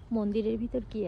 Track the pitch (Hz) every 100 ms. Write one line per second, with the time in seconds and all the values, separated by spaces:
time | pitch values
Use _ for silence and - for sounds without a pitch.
0 | - 226 208 220 214 226 233 254 220 220